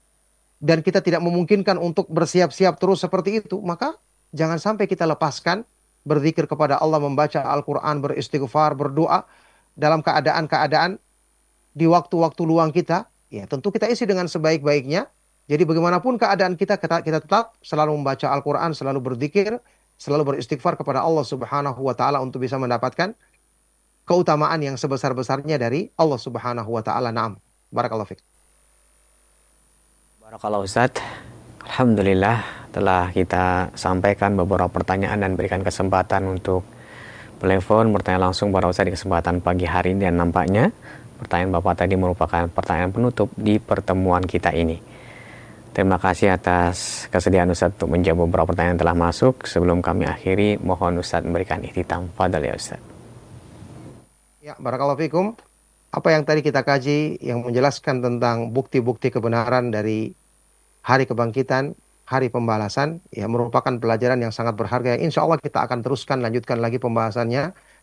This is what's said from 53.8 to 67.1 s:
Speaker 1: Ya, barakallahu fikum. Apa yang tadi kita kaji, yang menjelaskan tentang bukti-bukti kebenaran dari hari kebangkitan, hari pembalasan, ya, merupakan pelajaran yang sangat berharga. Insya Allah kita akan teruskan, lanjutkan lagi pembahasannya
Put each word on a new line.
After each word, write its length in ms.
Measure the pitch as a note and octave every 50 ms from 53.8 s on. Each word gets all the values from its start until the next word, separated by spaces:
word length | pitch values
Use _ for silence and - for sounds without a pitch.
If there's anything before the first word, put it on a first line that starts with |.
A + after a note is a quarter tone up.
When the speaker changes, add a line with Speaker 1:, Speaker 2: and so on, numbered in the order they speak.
| - - - - _ _ _ _ _ _ _ _ -
Speaker 1:
Ya, 80 | D3 - - C3+
barakallahu 320 | A#2+ B2 B2+ C#3 C#3+ C#3
fikum. 400 | B2+ D#3+ D3 C#3 F3 F#3+ G#3+ A#3 - _ _ _ _ _ _ _ _ _ _
Apa 240 | - C#3+ - F3 D#3+
yang 80 | D#3 C#3+
tadi 160 | D3 D#3 D#3
kita 240 | C3+ D3+ C3+ C#3 B2+
kaji, 560 | C#3+ C#3 C#3 B2 C#3+ D3 D3+ D3+ D3+ D3 -
yang 240 | - C3 A#2+ A#2+ A#2+
menjelaskan 560 | B2 A#2+ B2 B2+ C#3+ C3+ - - D#3 C3 B2+
tentang 560 | A#2+ B2 A#2+ A#2 B2 A#2+ A#2 A2+ A#2 A#2 A2+
bukti-bukti 560 | C3+ C3 - - C3 A#2 B2 A#2 - - B2+
kebenaran 640 | - B2 G#2+ A#2 A2+ A#2 A2+ A#2+ B2+ B2+ B2 A#2+ G#2+
dari 400 | G#2 G#2 A2 A2 A2 A2 - - _ _ _ _ _ _ _ _ _ _ _ _ _ -
hari 160 | - B2+ C3 C3+
kebangkitan, 720 | - A#2+ A2 A#2 A#2 A2+ C3+ B2+ - C3+ C3 C3+ D3+ - _ _ _ _ _ _
hari 240 | - C3 C3 C3 A#2+
pembalasan, 720 | A2+ B2 A#2 A2+ A2 G#2+ G#2+ G2+ - C3+ C#3 D#3 E3 E3+ _ _
ya, 160 | - - G2+
merupakan 480 | G#2+ A#2 A#2+ A#2+ A#2+ A#2+ B2+ - C3+ B2+
pelajaran 400 | A#2 A#2+ A2+ A#2 G#2+ B2 B2 B2+ B2 A#2
yang 80 | A2+
sangat 240 | A2 - A#2 A#2 G#2+
berharga. 400 | G#2 A2+ F#2+ A#2+ B2 A#2+ B2 A#2+
Insya 320 | A#2+ E3+ E3 - D3 -
Allah 80 | D#3+ E3
kita 320 | - - - - - -
akan 160 | A#2 B2+ A#2+ A#2
teruskan, 400 | B2 C#3 B2 - - C#3 C3 A#2+
lanjutkan 400 | A2+ A2+ B2 A2+ - B2+ A#2 A#2
lagi 160 | A#2 A#2 B2
pembahasannya 720 | B2+ A#2+ A2+ A2+ A2+ A2+